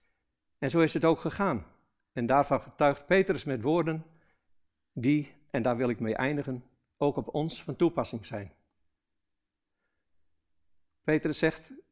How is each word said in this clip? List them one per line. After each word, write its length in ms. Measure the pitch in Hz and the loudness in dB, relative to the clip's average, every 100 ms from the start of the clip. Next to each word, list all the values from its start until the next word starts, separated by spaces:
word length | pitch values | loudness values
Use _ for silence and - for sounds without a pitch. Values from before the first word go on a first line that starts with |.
| _ _ _ _ _ _ | _ _ _ _ _ _
En 120 | 135 | 0
zo 100 | 170 | 2
is 140 | 160 | 2
het 120 | 156 160 | 4 2
ook 140 | 160 | 2
gegaan. 460 | 165 - 196 117 - _ _ _ _ | -2 -2 -2 -2 -6 _ _ _ _
En 140 | - 117 | -4 2
daarvan 360 | 135 139 131 | 2 4 0
getuigt 440 | - - 147 143 - | -2 0 2 2 2
Petrus 380 | 190 190 143 | 2 2 -2
met 180 | 147 127 | -4 -4
woorden 440 | 123 170 160 160 - _ _ _ _ _ _ _ _ | 0 0 0 -4 -10 _ _ _ _ _ _ _ _
die, 440 | - 123 151 143 - _ | -2 0 2 -2 -12 _
en 140 | 131 | -2
daar 140 | 123 117 | 0 0
wil 120 | 123 | 0
ik 100 | 113 | -2
mee 160 | 110 107 | -2 -2
eindigen, 480 | 135 147 139 127 - _ _ - | -2 -2 -6 -8 -12 _ _ -2
ook 200 | 143 135 | -2 0
op 160 | 113 | -4
ons 300 | 147 156 - | -4 -4 -6
van 120 | - 131 | -10 0
toepassing 500 | 170 165 117 117 - | 0 2 -4 -8 -10
zijn. 280 | 110 101 - _ _ _ _ _ _ _ _ _ _ _ _ _ _ _ _ _ _ _ _ _ _ _ _ | -10 -12 -16 _ _ _ _ _ _ _ _ _ _ _ _ _ _ _ _ _ _ _ _ _ _ _ _
Petrus 340 | - 156 156 147 | 0 0 0 0
zegt 340 | 160 - - 277 - | 0 -2 -10 -20 -20